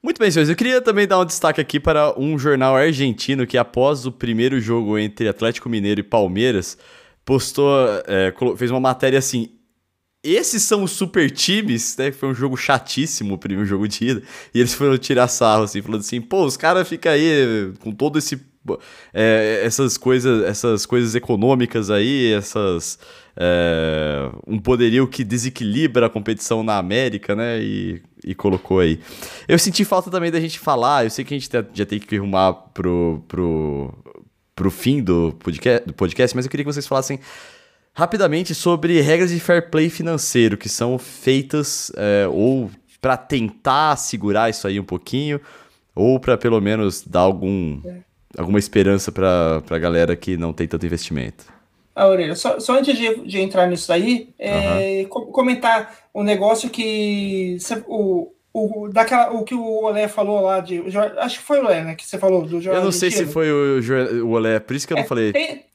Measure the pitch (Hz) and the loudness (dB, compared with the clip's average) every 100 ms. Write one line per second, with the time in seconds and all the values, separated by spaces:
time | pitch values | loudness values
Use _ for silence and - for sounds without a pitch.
0 | 262 339 214 160 151 165 247 254 247 202 | -6 0 2 2 2 2 2 2 2 2
1 | 202 190 175 - 165 156 147 185 151 151 | 4 4 2 0 0 0 -2 -2 2 2
2 | 147 - 139 151 139 135 131 131 156 139 | 2 2 -2 0 2 2 4 4 4 2
3 | 139 107 - 143 120 123 113 - 135 147 | 0 -2 -2 -2 0 0 0 2 2 0
4 | 127 - 120 110 123 135 110 117 107 107 | -6 -6 -4 2 2 2 0 0 0 0
5 | 107 - 110 98 113 110 - 113 101 104 | -2 -2 -2 0 -2 -2 -4 -2 0 0
6 | 101 117 98 92 123 104 90 - - - | 2 2 2 2 2 0 -2 -12 -20 -20
7 | _ _ - 131 - - 143 139 123 101 | _ _ 0 0 0 0 4 4 4 0
8 | - 95 95 - 123 95 123 127 131 127 | 0 2 0 0 -2 0 -2 0 0 2
9 | 135 135 131 123 110 _ _ _ _ _ | 2 2 0 -4 -6 _ _ _ _ _
10 | _ _ 147 196 339 226 - 208 190 - | _ _ 0 0 2 -2 0 0 0 -4
11 | 185 - 143 - - 202 214 113 - - | -2 0 0 0 0 0 0 -2 -2 -4
12 | 135 135 135 123 135 127 - 131 - - | -4 -4 -4 -2 -2 -4 0 0 0 -4
13 | 156 - 104 95 104 98 104 98 107 - | -4 -4 -6 -6 -4 -2 0 0 -2 -2
14 | 117 120 - - - 117 120 - 139 131 | -2 -2 -6 -20 -4 2 2 2 2 2
15 | - 127 123 - 117 107 104 104 104 110 | 2 2 4 4 4 4 2 -4 -6 -6
16 | 104 120 113 196 156 127 165 180 180 165 | -4 -8 -2 0 0 0 0 2 0 -2
17 | 170 147 160 151 127 110 95 98 110 104 | 0 2 4 4 2 0 -4 -8 -12 -4
18 | 147 151 143 131 - _ - 92 - - | -2 0 -4 -8 -12 _ -8 -8 -8 -20
19 | - - 113 110 110 110 113 113 131 - | -10 0 4 4 2 0 0 0 0 0
20 | 123 127 123 113 95 104 120 110 - 123 | 0 2 4 2 2 0 0 0 0 0
21 | 117 117 - 110 117 131 117 117 101 104 | 0 -2 -2 0 2 2 0 -2 0 0
22 | 110 139 120 104 101 117 101 87 - - | 0 2 2 0 -2 -2 -2 -2 -6 -12
23 | - - - - 87 87 85 82 80 78 | -18 -20 -20 -4 0 2 2 0 0 -2
24 | 76 73 67 - - 107 98 123 120 120 | -2 -4 -6 -10 -8 -4 0 4 4 4
25 | 131 - 113 120 123 127 110 110 156 120 | 0 -2 -4 -2 -4 -4 -4 0 2 2
26 | 113 110 101 107 - 113 110 104 90 110 | 2 0 -4 -4 -2 -2 0 -2 0 0
27 | 131 104 - 104 117 117 107 101 95 87 | 0 -4 -4 -4 -2 -4 -4 -4 -6 -8
28 | _ _ - 95 104 92 - 95 85 80 | _ _ -12 -2 0 0 0 4 4 2
29 | - - - - - 165 196 175 202 185 | -6 -18 -16 -16 2 2 4 0 2 0
30 | 180 180 170 165 165 156 - 135 120 143 | 0 -4 -2 -2 -4 -6 -2 0 2 2
31 | 120 - 131 139 127 123 104 95 101 104 | 0 -4 -8 -8 -4 -4 -4 -6 -4 -4
32 | - 104 101 95 95 90 - - 90 87 | -4 -4 0 4 2 2 -10 -4 0 2
33 | 85 78 - 85 90 80 78 71 67 - | 0 -2 -6 -4 -2 0 -2 -4 -8 -12
34 | - 50 _ _ _ - 92 85 - 143 | -20 -20 _ _ _ -2 -2 0 0 0
35 | 98 85 82 - 87 76 123 120 - - | 2 2 2 -2 -8 -2 2 2 0 -4
36 | 90 - 127 127 131 - 143 147 139 135 | -4 2 0 0 -4 -6 -6 -6 -2 -4
37 | 131 135 - - - - _ _ _ - | -2 -8 -12 -20 -20 -20 _ _ _ -2
38 | 170 220 185 156 180 160 175 170 170 170 | -2 2 2 0 -2 -2 0 2 2 2
39 | 143 165 180 170 - 175 170 160 160 165 | 4 4 2 -2 2 0 2 0 0 -2
40 | 165 160 - 123 113 101 107 - 120 127 | -4 -4 0 4 4 2 -6 -4 -2 -2
41 | - - - 135 139 151 143 - - - | -6 -4 0 0 0 -4 -2 -6 -8 -4
42 | 104 101 98 87 113 135 107 101 _ _ | 0 2 2 2 2 0 -4 -10 _ _
43 | 131 127 - 139 110 - - 135 156 139 | -2 -2 -2 -4 -4 -4 0 2 2 0
44 | - 113 101 101 117 107 101 98 92 90 | -4 -4 0 2 0 0 -4 -4 -4 -8
45 | - 127 147 143 143 - - _ _ - | -4 -4 -2 -6 -8 -20 -20 _ _ 0
46 | 107 131 127 117 120 113 101 110 101 85 | 2 4 2 2 2 2 2 0 0 -4
47 | - 92 92 95 92 98 85 69 117 180 | -2 4 4 2 -2 -2 -4 -6 -12 -16
48 | _ _ _ - 87 104 - 107 95 98 | _ _ _ -8 0 0 2 2 4 4
49 | - 85 95 90 82 80 76 82 85 85 | 0 0 2 4 2 0 -2 -2 0 2
50 | 85 87 - 90 85 80 82 - 85 85 | 2 0 -4 -4 -4 -4 -4 -4 -4 -4
51 | - 76 58 - - - _ _ _ - | -4 -6 -8 -12 -20 -20 _ _ _ 2
52 | 196 185 160 - 247 - - 254 277 233 | 4 4 0 -4 -4 -4 0 0 2 0
53 | 226 220 - 190 190 190 180 175 - 175 | -2 -4 -6 -4 -2 2 2 0 0 0
54 | 214 240 - _ 202 202 196 180 196 196 | 2 -2 -4 _ -4 -2 0 0 0 -2
55 | 196 262 - - 254 247 233 226 214 - | -4 -8 -6 0 0 2 2 2 0 -16
56 | _ 208 208 202 202 226 240 233 220 214 | _ -4 0 2 2 2 -2 -6 -4 -2
57 | 208 202 196 190 185 180 - 226 - 220 | -2 -2 -4 -4 -4 -6 -8 -8 -8 -4
58 | 196 180 165 _ _ 226 214 214 208 202 | 0 -2 -4 _ _ -6 -4 -4 -2 0
59 | 226 247 233 233 220 254 226 220 220 208 | 2 4 2 0 -6 -6 -4 -2 -2 -2
60 | 208 208 202 208 190 190 175 175 180 190 | -2 -2 -2 0 0 0 -2 -8 -4 -2
61 | 208 - 240 - - 285 247 170 160 160 | -2 -2 -6 -6 0 2 4 0 0 -10
62 | - 185 190 185 160 170 175 185 190 180 | -10 -2 2 2 0 -6 -2 0 0 0
63 | 185 170 165 147 156 147 143 135 117 131 | 0 0 -2 0 0 2 2 0 0 0
64 | 127 117 117 113 113 110 107 131 - 165 | 0 -2 0 0 2 0 -2 -8 -4 -4
65 | - 120 110 104 320 - _ | -2 0 0 0 -4 -8 _